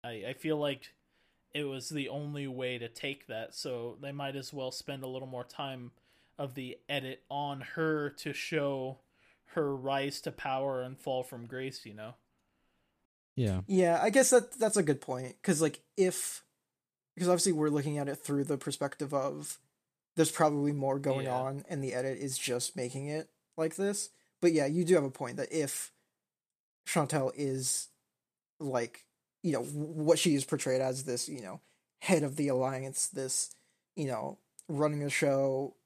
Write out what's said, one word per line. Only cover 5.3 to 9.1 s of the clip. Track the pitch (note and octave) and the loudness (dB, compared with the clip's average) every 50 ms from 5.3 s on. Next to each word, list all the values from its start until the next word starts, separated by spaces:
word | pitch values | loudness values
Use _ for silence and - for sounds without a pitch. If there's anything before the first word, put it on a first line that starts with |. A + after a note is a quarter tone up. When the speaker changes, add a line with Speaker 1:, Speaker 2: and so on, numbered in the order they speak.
| B2+ B2 B2 | -8 -10 -10
Speaker 1:
time | - - - C#3+ C#3 C3+ B2+ B2 A#2+ _ _ _ _ _ _ _ _ _ | -10 -8 -8 -6 -6 -6 -8 -12 -14 _ _ _ _ _ _ _ _ _
of | - C#3+ C3+ B2 | -8 -8 -6 -6
the | C#3 B2+ B2+ B2 - _ - | -8 -8 -8 -10 -14 _ -4
edit | C#3+ C#3 C3 C3 C3 - _ _ | -4 -2 -2 -4 -10 -12 _ _
on | C#3 C#3+ D3 C#3+ C#3+ C3+ | -6 -4 -4 -4 -4 -6
her | C3 - - E3+ D#3+ D#3+ D#3 D3+ D3 C#3+ | -10 -10 -2 0 2 2 2 2 0 -2
to | C#3+ - - D#3 C#3 | -4 -6 -6 -6 -6
show | - - - E3 D#3 C#3+ C#3+ C#3 C3 C3 C3 C3 - _ _ | -4 -4 -2 0 0 2 2 0 -2 -4 -6 -8 -10 _ _